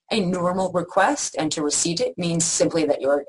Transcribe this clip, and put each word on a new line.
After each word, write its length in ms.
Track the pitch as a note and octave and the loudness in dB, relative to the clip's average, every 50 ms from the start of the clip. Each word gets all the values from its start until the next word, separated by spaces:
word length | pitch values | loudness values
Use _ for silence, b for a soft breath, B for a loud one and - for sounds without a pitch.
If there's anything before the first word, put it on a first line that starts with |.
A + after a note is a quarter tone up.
| _ - | _ -4
a 80 | - G#3+ | -2 0
normal 520 | F#3+ F3 F#3 F3+ F3 F3+ F3+ F#3+ F#3+ F3+ | 0 0 0 0 0 0 0 0 -2 0
request, 640 | F3 F3+ E3+ - - G3 F#3+ A3+ D4 C#4+ - - - - | 0 -2 -2 0 2 4 4 4 2 0 -4 -6 -4 -4
and 140 | D#3+ D#3 | -4 -2
to 100 | - - | -2 -2
receipt 380 | D3+ D3 - - - E3+ E3+ E3+ | -2 -2 -2 0 -2 -2 -2 -2
it 180 | - - - - | -2 -4 -4 -2
means 280 | F3 E3+ E3+ E3+ E3 | -2 0 0 0 0
simply 400 | - - - F3+ D3+ - E3 D#3 | 0 0 0 0 2 2 0 2
that 140 | C#3+ C#3+ - | 2 0 0
you're 260 | A#2+ C3+ C#3+ C#3+ C#3+ | 2 0 0 0 0